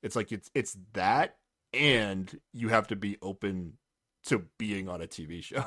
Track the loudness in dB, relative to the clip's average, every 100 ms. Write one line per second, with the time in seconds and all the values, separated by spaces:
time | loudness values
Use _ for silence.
0 | -4 -2 -2 -6 -4 -2 -2 -6 -10 0
1 | 4 4 2 -2 _ _ _ 2 4 6
2 | 4 -2 -6 -10 -16 -4 4 4 4 -2
3 | -4 -6 -8 -4 -2 -2 -6 -12 _ _
4 | _ _ -2 -2 -2 _ -4 -4 -4 -6
5 | -8 -10 -10 -10 -6 -6